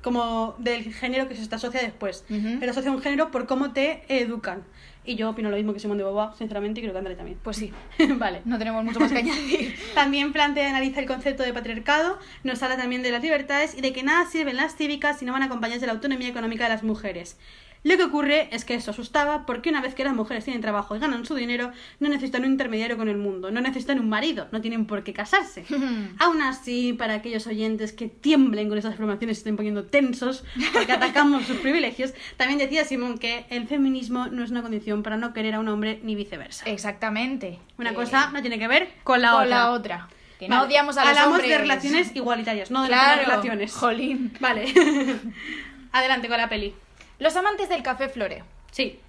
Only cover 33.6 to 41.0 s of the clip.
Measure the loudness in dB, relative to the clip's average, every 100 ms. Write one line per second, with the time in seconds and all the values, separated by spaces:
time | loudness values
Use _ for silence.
33.6 | -2 2 2 2 -2 -4 -4 -4 -4 -4
34.6 | -4 -6 -2 -4 -2 -4 -4 -4 -2 -2
35.6 | -2 -2 -2 -4 -6 -6 -6 -10 -12 -10
36.6 | -8 -6 -6 -4 -4 -2 -4 -4 -8 -12
37.6 | -18 -8 -6 -4 2 2 2 0 -4 -4
38.6 | 2 2 2 -6 2 4 6 6 6 4
39.6 | 4 2 -4 -10 -12 -20 -20 -14 0 2
40.6 | 6 4 4 4